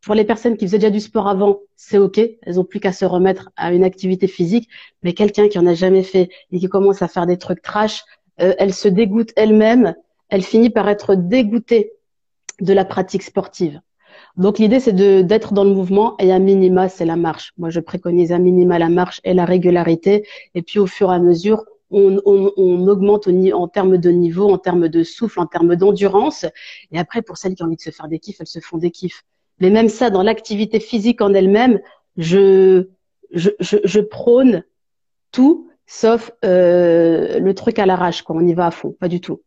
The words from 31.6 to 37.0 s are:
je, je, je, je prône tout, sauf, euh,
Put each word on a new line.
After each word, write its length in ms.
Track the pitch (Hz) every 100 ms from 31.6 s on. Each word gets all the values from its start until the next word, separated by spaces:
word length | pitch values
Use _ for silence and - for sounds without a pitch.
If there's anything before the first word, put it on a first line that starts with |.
| 254 208 - _ _ -
je, 760 | 160 185 196 190 190 185 185 _ _ _ _
je, 180 | 170 175 208
je, 180 | 185 208
je 160 | 208 196
prône 640 | 208 - - 240 269 185 - _ _ _ _ _ _
tout, 380 | - 262 339 - _ _
sauf, 440 | - 220 233 - - 196
euh, 960 | 180 180 180 175 170